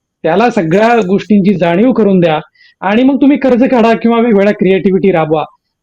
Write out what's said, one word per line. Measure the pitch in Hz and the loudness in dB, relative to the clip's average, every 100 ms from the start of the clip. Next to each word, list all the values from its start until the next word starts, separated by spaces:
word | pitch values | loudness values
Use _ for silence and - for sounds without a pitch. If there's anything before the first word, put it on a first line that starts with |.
| _ _ | _ _
त्याला | 160 180 240 | -4 0 0
सगळ्या | 226 160 185 226 233 | -2 -2 0 2 0
गोष्टींची | 180 196 - 208 190 185 | 0 -4 0 0 0 0
जाणीव | 170 175 254 | 0 0 0
करून | 233 202 190 | 0 0 2
द्या | 170 156 - _ _ _ | 0 -2 -8 _ _ _
आणि | 185 214 | -4 0
मग | 262 269 | 0 2
तुम्ही | 277 285 | 0 2
कर्ज | 262 247 | 0 0
काढा | 247 247 226 | 0 2 0
किंवा | 226 233 233 | 0 0 0
वेगवेगळ्या | 240 202 202 | 0 2 0
क्रिएटिव्हिटी | 202 185 190 190 185 185 | 0 0 0 0 0 0
राबवा. | 175 156 156 135 _ _ _ | 0 0 -2 -2 _ _ _